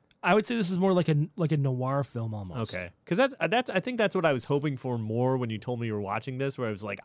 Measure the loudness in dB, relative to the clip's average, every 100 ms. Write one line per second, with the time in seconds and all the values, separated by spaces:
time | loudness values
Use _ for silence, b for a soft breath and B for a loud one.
0 | b _ 4 4 4 0 0 2 4 4
1 | 4 4 2 0 0 2 2 0 0 0
2 | -2 -4 -4 -4 -6 -6 -4 -4 -8 -12
3 | -2 2 2 0 0 0 0 -2 -2 0
4 | 0 2 2 2 0 0 0 -4 -4 -4
5 | -2 0 2 2 -2 -4 -6 -4 -4 -4
6 | -2 -4 -4 -4 -4 -2 -4 -4 -6 -4